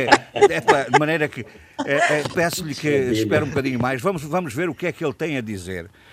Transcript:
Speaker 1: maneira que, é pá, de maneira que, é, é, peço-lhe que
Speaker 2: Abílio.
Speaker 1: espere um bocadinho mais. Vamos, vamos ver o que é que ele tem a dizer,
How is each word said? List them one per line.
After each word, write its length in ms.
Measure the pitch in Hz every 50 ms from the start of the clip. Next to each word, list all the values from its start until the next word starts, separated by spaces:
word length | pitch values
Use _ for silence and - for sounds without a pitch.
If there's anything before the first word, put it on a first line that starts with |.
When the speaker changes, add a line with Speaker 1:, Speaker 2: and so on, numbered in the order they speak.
| 131
Speaker 1:
maneira 160 | 120 - - - - - - 415 392
que, 40 | 160
é 80 | 165
pá, 220 | - - 403 139 135
de 140 | - 123 -
maneira 300 | 151 151 160 165 151 143
que, 180 | - 135 110 - - - - - - - 277
é, 80 | 135 139 143 - - 151 151
é, 40 | 143 -
peço-lhe 460 | - 180 165 170 - - 170 156 135
que 120 | - -
Speaker 2:
Abílio. 260 | 151 147 139 131 127 113
Speaker 1:
espere 300 | 107 110 104 - 151 151
um 40 | 139
bocadinho 320 | - 143 131 135 131 120
mais. 200 | 120 127 135 127
Vamos, 220 | 113 190 196 160 139
vamos 300 | 151 147 185 180 151 101
ver 140 | 127 175 175
o 60 | 131
que 120 | - -
é 60 | 175 143
que 100 | - 165
ele 100 | 147 123
tem 220 | - 160 170 151 135
a 20 |
dizer, 500 | 113 107 107 95 87 90 95 90 82 - - - - -